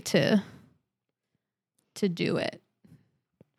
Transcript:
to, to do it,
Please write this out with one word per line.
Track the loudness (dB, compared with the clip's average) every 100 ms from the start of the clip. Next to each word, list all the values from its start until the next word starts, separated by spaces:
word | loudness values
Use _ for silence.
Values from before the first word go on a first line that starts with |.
| 2
to, | 0 4 2 0 -12 -20 _ _ _ _ _ _ _ _ _ _ _ _ -2
to | -2
do | 0 -2 -2
it, | -2 -8 _ _ -20 -20 _ _ _ _ _